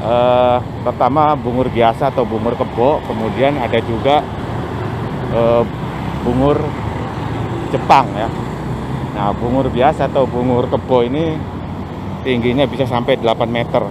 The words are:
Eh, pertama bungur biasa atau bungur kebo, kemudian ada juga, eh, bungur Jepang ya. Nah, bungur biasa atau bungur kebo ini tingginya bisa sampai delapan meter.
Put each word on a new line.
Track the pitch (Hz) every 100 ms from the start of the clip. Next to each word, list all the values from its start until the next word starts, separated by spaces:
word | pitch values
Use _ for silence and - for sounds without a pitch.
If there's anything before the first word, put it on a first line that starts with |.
Eh, | 107 120 123 123 123 123 117 - 120
pertama | 123 131 147 151
bungur | 147 120 123 127
biasa | 113 117 113 143
atau | 131 113
bungur | 110 113
kebo, | 120 120 - 127 147 -
kemudian | 110 110 98 135 147
ada | 117 113
juga, | 113 113 135 143 - - - - - - - - - - -
eh, | 113 117 117 117 - - - - -
bungur | 123 123 139 147 - - - - - - - - - - -
Jepang | 131 - 147 120
ya. | 101 113 - - - - - - - - 104
Nah, | 101
bungur | 95 120 131 127
biasa | 117 135 139 135
atau | 147 127
bungur | 120 123 123 123
kebo | 135 - 127 120
ini | 143 165 156 - - - - - - - -
tingginya | 135 123 117 127 135
bisa | 113 113
sampai | 120 120 131
delapan | 113 113 117
meter. | 117 117 123 101